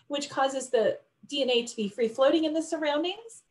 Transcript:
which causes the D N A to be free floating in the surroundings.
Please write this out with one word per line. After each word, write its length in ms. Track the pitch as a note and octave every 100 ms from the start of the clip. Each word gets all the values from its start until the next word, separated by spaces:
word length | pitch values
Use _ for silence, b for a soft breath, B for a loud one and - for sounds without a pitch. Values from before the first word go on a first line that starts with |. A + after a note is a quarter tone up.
| _
which 200 | C#4+ C#4+
causes 400 | C#4+ C4+ C4+ -
the 300 | A#3+ G#3+ - - _ -
D 140 | C#4+
N 80 | B3+
A 160 | A#3+ A#3+
to 100 | -
be 140 | G3+
free 180 | B3+ A3+
floating 360 | A#3 C4+ D#4+
in 100 | D#4
the 80 | D#4+
surroundings. 840 | D#4+ D#4 D4+ D4 F4 G#4 A4+ - _